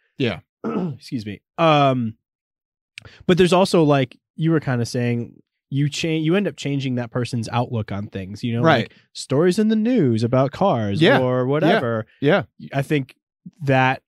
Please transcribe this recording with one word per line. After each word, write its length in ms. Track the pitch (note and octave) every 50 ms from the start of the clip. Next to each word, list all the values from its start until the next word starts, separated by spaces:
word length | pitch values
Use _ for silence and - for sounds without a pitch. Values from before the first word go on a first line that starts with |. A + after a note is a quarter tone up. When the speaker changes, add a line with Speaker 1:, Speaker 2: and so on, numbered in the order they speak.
| _ _ _
Speaker 1:
Yeah. 220 | - C3+ A2+ F2+ F#2 - _
Speaker 2:
<clears throat> 140 | _ _ -
Excuse 600 | A3+ A3+ F3+ F#3 E3 C3 - - - D3 A#2+ G#2
me. 160 | G#2+ G2 - _ _ _
Um, 600 | - E3 D#3+ D3+ D3 C#3+ C3+ C3 B2+ A#2 A2 A2 - _ _ _ _ _ _ _ _ _ _ _ _ _ _ _ - - - - - -
but 100 | - F#3
there's 160 | E3+ F#3 E3 F#3
also, 300 | F3+ G3 - - F3 D#3
like, 340 | D3 D3 C#3 C3 - - _ _ _ _
you 160 | - D#3+ D#3+
were 80 | E3 D3+
kinda 260 | - C#3 B2+ A#2+ A#2
saying, 560 | - - B2+ A#2+ A#2+ A#2+ A#2 A#2 - G1+ _ _ _ _ _ _ _
you 180 | C3+ C#3 D3
cha-, 200 | C#3+ D3 - - E3
you 260 | D#3+ D#3+ D#3 D#3+ F3
end 120 | G3+ G3+ E3+
up 80 | -
changing 380 | - - C#3+ C#3+ C#3 C3 C3+ B2+
that 160 | A#2+ A#2+ A2+
person's 360 | - C3 A#2+ - - A#2+ A2 -
outlook 420 | - A#2+ B2 - C3 A2 G#2 - -
on 140 | G2 G#2
things, 360 | A2+ - G2+ F#2 F#2 G#2 - -
you 100 | A#2+ A2+
know, 80 | A#2
Speaker 1:
Right. 280 | D#3 D#3+ D3 A#2+ G#2 -
Speaker 2:
like, 40 | - _ _ _ _
stories 440 | - - - C3 C#3 E3+ F#3 F3 A3
in 100 | G#3+ G#3+
the 60 | A3
news 440 | A3 G#3+ A#3+ C4 A#3 D#3 B2 A2+ A2 A#2+
about 280 | A#2 C3 C3 C3+ C3+
cars 500 | - - F#3 G3+ D#3 A#2 A2 G2+ G2+ D3+
Speaker 1:
Yeah. 180 | D#3+ G#3 C#4 -
Speaker 2:
or 200 | B2+ B2+ B2+ B2+
Speaker 1:
Yeah. 40 | B2
Speaker 2:
whatever. 600 | C3 C#3 D3+ - - G#3 A3 C#3+ A#2 A2+ A2 A2 - _ _
Speaker 1:
Yeah. 240 | C3 C#3+ F#3 G3+ G#2 - _ - - - -
Speaker 2:
I 80 | C#3
think 340 | C3+ - D#3 C#3+ C3 - _ _ _ _ _ _ _ - - _
that 400 | D#3 C3+ C3 C3 C3 B2+ C3 - -